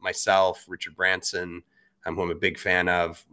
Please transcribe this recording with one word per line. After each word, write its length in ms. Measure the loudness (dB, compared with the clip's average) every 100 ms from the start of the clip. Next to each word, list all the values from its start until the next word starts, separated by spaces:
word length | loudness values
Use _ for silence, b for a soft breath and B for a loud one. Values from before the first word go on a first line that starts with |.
myself, 640 | -6 -2 4 6 4 0 -8
Richard 280 | -12 -12 -2
Branson, 640 | 0 0 -2 -4 -6 -10 -16 _ _ _ -8
um, 80 | -4
who 60 |
I'm 80 | -2
a 40 |
big 240 | 0 -2 -2
fan 300 | 0 2 2
of, 360 | 2 0 -4 -14